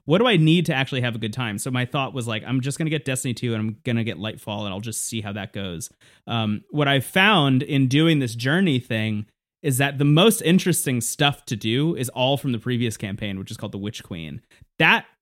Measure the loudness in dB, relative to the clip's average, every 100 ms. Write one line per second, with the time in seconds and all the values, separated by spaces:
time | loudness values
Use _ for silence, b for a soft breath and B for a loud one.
0 | 0 2 4 6 6 6 4 0 -2 -2
1 | -2 -2 -6 -4 -4 -4 -4 -2 -2 -2
2 | -4 -4 -4 -6 -2 -2 -2 -2 -2 -2
3 | -4 -4 -4 -4 -2 -2 -4 -6 -2 -2
4 | -2 -4 -8 -10 -8 -8 -6 -8 -8 -8
5 | -6 -6 -6 -8 -8 -8 -8 -8 -12 b
6 | b b -6 -2 -2 -4 -4 -2 2 2
7 | 2 4 4 6 4 2 2 0 2 4
8 | 4 4 0 -2 0 2 2 0 0 -2
9 | -2 -4 -8 _ _ _ -2 0 0 2
10 | 4 6 6 4 4 4 4 0 0 -2
11 | -2 0 0 0 -6 -4 0 0 0 -2
12 | -4 -2 0 0 -2 -4 -2 -2 -2 -4
13 | -8 -6 -6 -8 -10 -10 -10 -8 -8 -8
14 | -12 -12 -10 -14 _ b _ 2 4 4
15 | -2 _